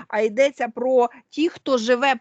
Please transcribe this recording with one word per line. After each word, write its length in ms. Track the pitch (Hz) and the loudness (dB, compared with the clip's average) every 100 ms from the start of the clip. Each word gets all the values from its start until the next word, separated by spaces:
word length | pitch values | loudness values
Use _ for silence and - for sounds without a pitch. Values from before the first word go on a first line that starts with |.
| - | -8
а 140 | 214 | -4
йдеться 460 | 220 214 277 - 240 | -2 0 0 0 -8
про 420 | 226 247 262 240 254 _ | -4 0 2 2 -4 _
ті, 200 | - 330 | -4 -4
хто 280 | - - 254 | -4 -2 -2
живе 380 | 220 247 277 247 | 0 0 0 -2